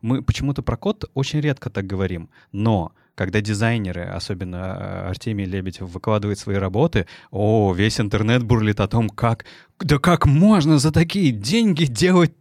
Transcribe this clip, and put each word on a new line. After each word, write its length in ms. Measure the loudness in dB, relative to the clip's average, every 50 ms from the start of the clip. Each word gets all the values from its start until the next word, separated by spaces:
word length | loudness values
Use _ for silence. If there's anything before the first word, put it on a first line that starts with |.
Мы 220 | -4 -2 -2 -2 0
почему-то 380 | -4 -4 -2 -2 -4 -4 -4 -4
про 140 | -4 -6 -4
код 280 | -2 -4 -4 -4 -8 -8 -4
очень 280 | -4 -4 -2 -2 -2
редко 280 | -2 -2 -4 -4 -6 -8
так 160 | -6 -6 -6
говорим, 440 | -4 -4 -2 -2 -2 -2 -6 -10 -14 _ _ _ _
но 400 | -6 -2 2 2 2 2 0 -4 _ _ _ _ _
когда 240 | -6 -6 -2 -2 -2
дизайнеры, 640 | -2 0 -2 0 0 0 0 0 -2 -4 -6 -8 -8
особенно, 540 | -8 -8 -10 -8 -8 -8 -8 -8 -10 -8 -8
э, 520 | -8 -8 -8 -8 -8 -8 -8 -8 -6 -8
Артемий 360 | -8 -6 -6 -6 -4 -4 -4
Лебедев, 380 | -4 -4 -6 -6 -6 -8 -10 -12
выкладывает 540 | -12 -10 -6 -2 0 0 0 0 -2 -4 -4
свои 200 | -4 -4 -2 -2
работы, 500 | -2 -2 0 0 0 2 2 0 -2 -2 -8 -20 -20 _
о, 420 | -4 -2 0 2 4 4 4 2 2
весь 260 | 2 0 0 0 0
интернет 420 | -4 -2 0 -2 0 2 2 0 2
бурлит 380 | 2 2 2 4 2 0 0
о 80 | -2 0
том, 200 | 0 0 0 0
как, 360 | -2 -2 0 0 0 -2 -6 -20 -20 -20 -20 _ _ -8
да 200 | 0 0 0 2
как 260 | 4 2 2 4 4
можно 520 | 4 4 6 6 6 6 6 6 4 4 4
за 120 | 4 2
такие 400 | 2 2 0 2 0 0 0 2
деньги 540 | 0 0 -2 0 0 2 4 2 2 2 0
делать 480 | -2 0 2 2 4 6 4 4 2 0 _